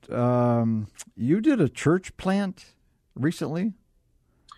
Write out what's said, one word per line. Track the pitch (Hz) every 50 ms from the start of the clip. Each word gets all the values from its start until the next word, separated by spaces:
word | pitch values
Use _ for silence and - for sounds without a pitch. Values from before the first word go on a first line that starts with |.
| - -
um, | - 120 123 123 123 123 123 120 120 117 117 113 113 107 107 - _ - - - -
you | - 113 131 170 220
did | 220 311 277 220
a | 151 120
church | - - - 147 170 185 - - -
plant | - - 185 190 202 202 185 - - - - _ _ _ _ _ _ _ _ -
recently? | - 127 165 170 - 160 135 151 175 196 220 185 _ _ _ _ _ _ _ _ _ _ _ _ _ _ - -